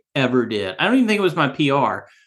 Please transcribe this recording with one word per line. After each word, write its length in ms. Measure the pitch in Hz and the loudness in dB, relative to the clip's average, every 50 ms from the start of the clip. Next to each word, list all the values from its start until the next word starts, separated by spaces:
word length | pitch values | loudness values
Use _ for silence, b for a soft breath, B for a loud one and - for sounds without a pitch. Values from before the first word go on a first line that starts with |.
| _ _ - | _ _ -4
ever 320 | 143 131 123 123 127 117 | -2 0 2 2 0 0
did. 300 | 107 110 104 98 95 92 - | 0 -2 -4 -4 -6 -4 -2
I 60 | 151 | 0
don't 100 | 190 247 269 | 2 2 2
even 100 | 254 214 | 2 2
think 100 | 214 202 | 2 0
it 40 | 196 | 0
was 120 | 180 151 | 0 0
my 140 | 165 151 135 | 0 -2 -2
P 240 | 143 - 151 139 139 | 0 0 0 0 2
R, 340 | 143 131 110 95 101 - b b b b | 2 0 0 -2 -4 -10 b b b b